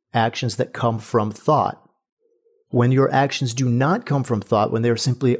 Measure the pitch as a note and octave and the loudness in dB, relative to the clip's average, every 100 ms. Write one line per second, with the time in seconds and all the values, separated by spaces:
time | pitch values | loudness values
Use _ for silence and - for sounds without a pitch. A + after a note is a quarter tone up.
0 | _ A#2+ A2+ - A#2+ - - - A#2+ A2+ | _ 0 0 -2 -6 -4 -6 -2 -2 -2
1 | - A#2 G#2+ G#2 - C#3+ F#2 - _ _ | -2 -2 -2 -4 0 2 0 -4 _ _
2 | _ _ _ _ _ _ - A#2+ A#2+ C3 | _ _ _ _ _ _ -4 0 2 2
3 | C3+ C3+ C#3 - B2+ A#2+ B2+ A#2+ C#3+ A3 | 2 2 0 -2 -4 -2 0 2 2 0
4 | - C#3 B2 G#2+ - G#2+ G#2+ A2+ A#2+ A2+ | -2 -4 -2 -4 0 0 2 0 0 0
5 | B2+ A#2+ C3 B2 | -2 0 0 0